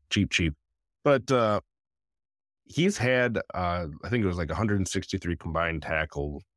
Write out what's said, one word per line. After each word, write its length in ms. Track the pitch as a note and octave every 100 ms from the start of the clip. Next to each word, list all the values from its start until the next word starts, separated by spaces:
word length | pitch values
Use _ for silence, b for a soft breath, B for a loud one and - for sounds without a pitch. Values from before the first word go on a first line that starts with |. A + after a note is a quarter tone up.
| -
Cheap, 200 | G#2 F#2+
cheap. 240 | - E2 D2+ _ _ _ _
But, 280 | D3 C3+ B2
uh, 300 | B2+ A2+ G#2 - _ _ _ _ _ _ _ _ _
he's 340 | - - F3+ -
had, 400 | B2 B2+ B2 G#2+ -
uh, 320 | - F2 F2 E2 D2
I 60 | -
think 160 | A#2+
it 20 | G2
was, 100 | F2+
like, 140 | D#2
a 40 |
hundred 220 | E2 A2 G2+
and 120 | F#2
sixty-three 480 | G2 - F#2+ E2+ E2
combined 460 | E2 E2 E2+ E2
tackle 600 | D#2 D#2+ D#2 D2 D2 C#2+ -